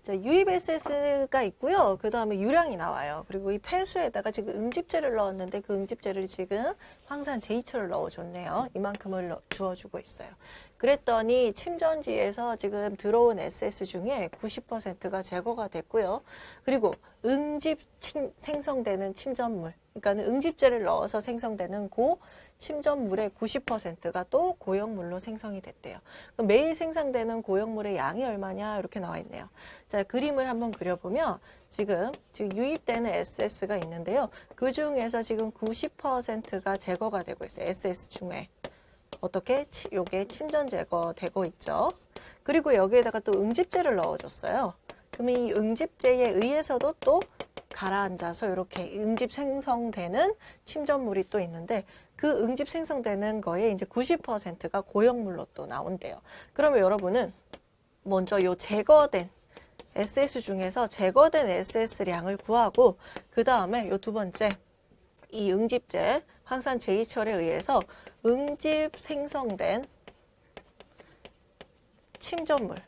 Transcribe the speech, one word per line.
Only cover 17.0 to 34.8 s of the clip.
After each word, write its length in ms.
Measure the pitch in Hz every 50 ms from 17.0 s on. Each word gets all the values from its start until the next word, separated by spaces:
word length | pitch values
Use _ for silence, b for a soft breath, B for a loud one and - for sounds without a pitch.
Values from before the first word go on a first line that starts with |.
| b b b b -
응집 560 | 220 269 277 294 294 294 302 - 320 311 302 - _ _ _
침-, 340 | - - - 302 277 - _
생성되는 800 | - - - 302 294 285 311 277 262 233 220 196 190 196 196 190
침전물, 580 | - - 269 254 240 247 233 226 185 165 160 165 _ _ _ _
그러니까는 320 | 220 - 208 202 208 -
응집제를 560 | 208 233 277 277 339 320 - 277 262 240 233
넣어서 400 | 202 175 170 - 151 202 - 214
생성되는 680 | 202 - 240 233 240 233 214 196 185 175 190 208 202 190
고 300 | - - 233 285 349 359 B B B B B B B B
침전물의 720 | - - 302 294 - 302 285 285 247 202 185 196 220 202
구십 360 | - - 226 220 - 269 -
퍼센트가 580 | - 233 214 - 175 165 - - 170 170 185 180 -
또 240 | - 269 339 370 349 _
고형물로 600 | - - 190 196 208 226 220 196 175 170 180 185
생성이 420 | 185 226 220 214 - 214 202 190
됐대요. 380 | - 165 - _ - 135 98 - B B B B B B B
그럼 120 | - 226
매일 280 | 196 202 240 294 320 320
생성되는 680 | 311 339 320 320 330 302 277 254 247 226 226 226 226
고형물의 540 | 220 - 190 190 214 226 220 214 208 208 196
양이 280 | 165 131 135 165 214 262
얼마냐? 540 | 254 214 202 196 190 190 190 202 214 214 202
이렇게 220 | 180 180 - 214
나와 180 | 180 170 165 165
있네요. 300 | - - - - - 196 B B B B B B B B
자, 140 | - 208
그림을 460 | 196 196 - 247 262 294 285 269 262 262
한번 220 | 247 226 240 233
그려보면 720 | 208 - 170 180 180 175 - 180 190 285 330 269 180 - B B B B B B
지금, 440 | - - 214 202 196 170 190 240 294 - _ _
지금 240 | _ - 214 202 196
유입되는 540 | 202 240 277 320 320 _ - 233 233 233 226
에스에스가 680 | 175 175 180 - - - - 214 - - - 190 208 190
있는데요. 520 | 165 160 170 165 165 170 202 269 269 - B B B B B
그 180 | - 247 262
중에서 500 | 262 -